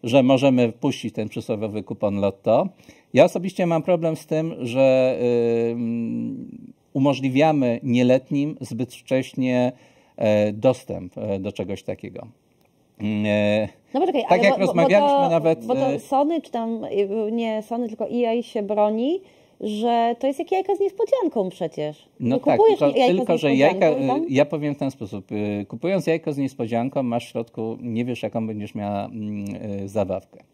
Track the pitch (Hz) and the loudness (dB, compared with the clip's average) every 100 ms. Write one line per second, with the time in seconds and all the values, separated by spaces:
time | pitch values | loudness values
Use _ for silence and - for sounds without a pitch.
0 | 120 135 127 135 135 127 120 110 147 120 | 4 4 6 4 4 4 2 0 -4 -4
1 | - - 107 - - 107 107 107 101 107 | -8 -8 -8 -8 -6 -6 -4 -6 -10 -4
2 | 104 101 98 95 - 117 190 _ - - | -2 0 -2 -2 2 2 2 _ -20 -20
3 | _ 123 170 180 185 180 180 165 156 175 | _ 4 6 4 -6 -2 0 0 0 0
4 | 165 160 - 156 160 - 123 123 135 131 | 0 -4 -4 -4 -4 -6 -6 2 4 6
5 | 127 127 120 120 117 117 117 120 117 117 | 4 2 0 2 2 0 0 -2 -4 -4
6 | 117 117 117 - - - - - _ 143 | -4 -4 -6 -8 -14 -16 -20 -20 _ 0
7 | 139 131 135 131 156 151 127 117 139 120 | 2 2 0 2 2 4 0 0 0 2
8 | 123 127 127 143 147 156 123 117 123 - | 4 4 2 -4 -2 -6 -10 -8 -8 -8
9 | - 131 131 - 127 123 123 127 _ _ | -4 -4 -2 -4 0 2 0 -2 _ _
10 | _ - 110 107 104 107 131 127 - 90 | _ -4 2 2 2 2 0 0 -6 -10
11 | 90 - 107 98 98 98 95 98 - 95 | -10 -10 -6 -6 -6 -8 -8 -8 -8 -10
12 | 104 95 110 _ _ _ _ _ _ _ | -12 -16 -18 _ _ _ _ _ _ _
13 | 104 107 107 104 104 107 107 - _ 262 | -4 0 2 2 4 2 0 -8 _ -2
14 | 349 294 220 185 196 247 190 175 - 196 | 0 0 2 4 4 4 0 2 4 6
15 | 285 277 277 165 160 220 226 262 269 277 | 4 4 2 2 2 0 0 0 0 -2
16 | - 269 294 330 - 240 226 226 214 - | -2 0 2 0 -4 -6 -4 -6 -4 -2
17 | 202 214 214 233 226 220 214 233 240 220 | -2 -2 -2 -2 -2 -4 -4 -6 -6 -6
18 | 226 240 240 226 233 226 202 208 208 220 | -4 -2 0 -2 -4 -6 -4 0 0 0
19 | 254 370 - _ _ _ 214 208 233 233 | -2 -4 -6 _ _ _ -8 -2 0 2
20 | 233 240 269 277 339 381 381 392 392 - | 0 0 -4 -4 -2 -2 0 -2 -2 -2
21 | 453 523 359 - 185 - 165 - 151 156 | -2 0 0 -2 -4 -4 -8 -4 -8 -8
22 | _ _ 226 262 285 349 440 403 285 247 | _ _ -2 0 2 4 4 4 2 4
23 | 269 185 240 165 151 135 147 185 175 135 | 4 2 2 2 2 4 4 4 2 2
24 | 135 - 330 135 143 160 147 139 135 - | 0 -2 0 2 2 0 -4 -4 -6 -6
25 | 104 104 95 107 104 104 98 117 165 196 | -10 -10 -8 -4 -4 -4 -6 -6 -2 -2
26 | 160 160 160 139 135 - 113 117 127 143 | 0 -2 -2 -4 -4 -4 -4 -2 -2 -2
27 | 127 117 - 113 117 - 113 113 120 113 | -2 -4 -4 -8 -8 -6 -8 -6 -6 -4
28 | 123 117 110 120 110 107 104 110 101 101 | -4 -4 -4 -6 -6 -8 -10 -8 -4 -4
29 | 101 107 104 104 101 101 107 98 98 107 | -6 -8 -8 -8 -8 -10 -8 -8 -6 -4
30 | 92 92 - - _ | -2 -4 -8 -20 _